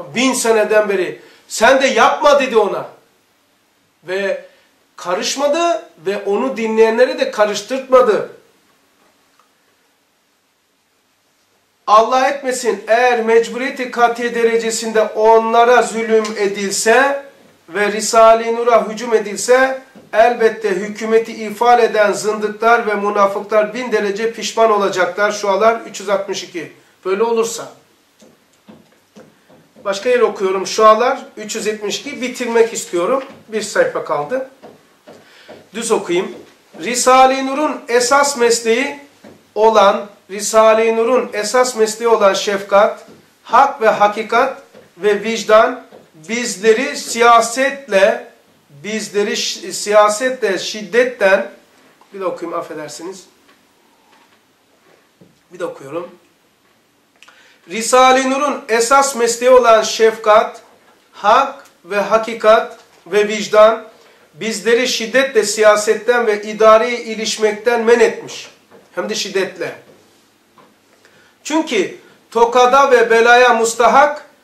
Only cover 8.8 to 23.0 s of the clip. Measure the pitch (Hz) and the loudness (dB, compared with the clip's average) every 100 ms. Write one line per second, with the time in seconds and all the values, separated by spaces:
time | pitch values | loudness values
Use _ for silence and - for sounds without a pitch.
8.8 | _ _ _ _ _ _ _ _ _ _ | _ _ _ _ _ _ _ _ _ _
9.8 | _ _ _ _ _ _ _ _ _ _ | _ _ _ _ _ _ _ _ _ _
10.8 | _ _ _ _ _ _ _ _ _ _ | _ _ _ _ _ _ _ _ _ _
11.8 | - 214 233 262 269 277 262 247 226 202 | 2 2 4 2 0 -2 -6 -4 -4 -4
12.8 | - 226 247 233 220 226 214 240 269 262 | 0 2 2 0 2 2 2 -4 -8 -6
13.8 | 247 233 240 233 240 233 226 226 226 220 | -8 0 0 0 -4 -2 0 0 -2 -6
14.8 | 226 220 208 214 220 226 226 233 240 247 | -2 0 0 2 4 4 4 2 4 4
15.8 | 214 220 226 220 214 202 196 202 196 190 | 2 -4 0 0 0 -4 -4 -4 -6 -4
16.8 | 220 240 277 277 - _ _ _ _ 170 | 2 2 2 -2 -8 _ _ _ _ -4
17.8 | 202 214 214 226 226 226 226 233 240 220 | -4 -4 0 4 6 6 2 -2 2 2
18.8 | - 214 247 220 208 202 - 254 262 262 | 0 -6 -2 -2 -2 -6 0 2 2 -2
19.8 | - - - 208 233 226 220 208 208 185 | -12 -20 -6 2 2 2 0 0 -4 -4
20.8 | 208 208 220 226 226 220 214 214 240 240 | -6 -8 -2 0 0 -8 -12 -2 2 2
21.8 | 220 214 202 185 202 214 208 208 226 233 | 2 0 0 0 -4 -4 -6 -2 0 2
22.8 | 208 208 | 0 -4